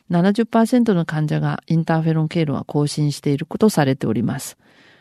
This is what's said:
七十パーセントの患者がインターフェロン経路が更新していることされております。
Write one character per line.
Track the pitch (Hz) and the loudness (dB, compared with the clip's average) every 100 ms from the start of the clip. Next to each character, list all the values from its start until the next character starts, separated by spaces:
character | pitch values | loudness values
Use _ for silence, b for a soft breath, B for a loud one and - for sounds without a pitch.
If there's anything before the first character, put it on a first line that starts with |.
| - | -2
七 | 170 190 | 0 2
十 | 208 226 | 2 0
パ | 226 | 2
ー | 226 | 2
セ | 247 | 2
ン | |
ト | 233 175 | 2 0
の | 160 | 0
患 | 156 151 | -2 -2
者 | 151 | 0
が | 151 - - | -2 -4 -2
イ | 165 | 0
ン | 160 | 2
タ | 160 | 0
ー | |
フ | 160 | 2
ェ | |
ロ | 160 | 0
ン | 156 | 0
経 | 170 | -2
路 | 143 | -2
が | 131 | -4
更 | - 147 147 | -4 -2 -2
新 | - 147 | 0 -2
し | - | -2
て | 147 | -2
い | 139 | -2
る | 156 | -4
こ | - | 2
と | 214 | 2
さ | - 135 | 2 0
れ | 131 | 0
て | 123 | -2
お | |
り | 113 | -2
ま | - 139 | -2 -4
す。 | - - b b b b | -10 -18 b b b b